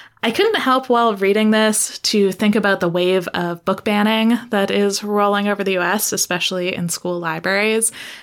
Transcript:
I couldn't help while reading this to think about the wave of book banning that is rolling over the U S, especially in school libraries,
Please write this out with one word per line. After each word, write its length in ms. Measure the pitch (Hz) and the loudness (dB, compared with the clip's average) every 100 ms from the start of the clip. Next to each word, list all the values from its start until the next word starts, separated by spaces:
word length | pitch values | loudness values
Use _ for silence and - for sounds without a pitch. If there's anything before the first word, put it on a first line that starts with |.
| - _ | -20 _
I 60 | 233 | -2
couldn't 280 | 233 440 415 | 0 2 2
help 300 | - 226 - | 2 0 2
while 280 | 240 233 202 | 2 2 2
reading 340 | 196 202 214 | 2 4 4
this 480 | 220 220 214 - - | 4 4 0 -4 -6
to 320 | - 214 196 | -2 2 2
think 240 | 190 214 214 | 2 2 2
about 240 | 196 190 | 2 2
the 100 | 175 | 0
wave 380 | 175 180 185 175 | 0 2 0 0
of 360 | - 175 170 - | -4 -4 -4 -4
book 180 | 190 | -2
banning 540 | - 208 208 220 220 233 - | 0 0 2 2 2 0 0
that 200 | 202 196 | -2 0
is 340 | 202 202 196 | 2 0 -2
rolling 440 | 208 208 202 202 202 | -2 0 2 2 0
over 160 | 202 | -2
the 80 | 196 | -2
U 100 | 185 | -2
S, 320 | 175 208 - | 0 -2 -2
especially 600 | - - 175 - 185 180 - | -4 -4 -2 -2 -2 -4 -4
in 140 | 175 | -4
school 280 | - 180 175 | -6 -6 -6
libraries, 760 | 170 160 180 196 214 220 220 - - - | -6 -6 -2 -2 0 0 -2 -6 -14 -18